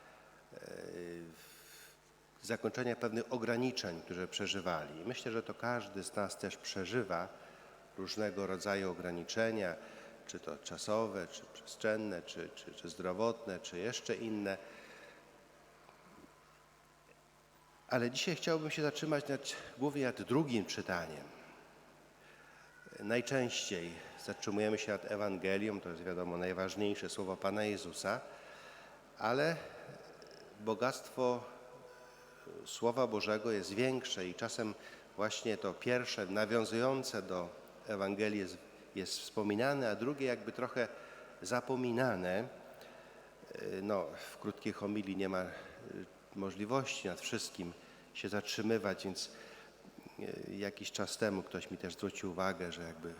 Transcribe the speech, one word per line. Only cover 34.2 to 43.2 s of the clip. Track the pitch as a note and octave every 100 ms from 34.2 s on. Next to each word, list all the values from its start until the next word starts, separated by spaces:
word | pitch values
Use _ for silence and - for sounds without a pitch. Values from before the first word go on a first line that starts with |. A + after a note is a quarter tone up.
| F2+
i | F2+
czasem | A#2 - A2 G#2 - - - -
właśnie | G#2+ - A2+ G#2
to | G2
pierwsze, | F2 - B2 A#2+ - F#2+
nawiązujące | G2 G#2+ A#2 A2 A2+ B2+ C3+ B2 A2
do | F#2+ F#2 E2+ - - - -
Ewangelii | G#2 G2 G2+ G#2+ G#2
jest, | F#2 F2 - - - G2
jest | F#2 -
wspominane, | - - G#2 G#2 C3 C#3+ B2
a | G2+
drugie | A#2+ C#3+ C3+
jakby | A#2 G#2
trochę | A2 A#2+ C3 A2+ - - - - -
zapominane. | F#2 B2 A#2+ C3 B2+ A#2 C3 G2 F2+ F#2 B2+ - - - - - - -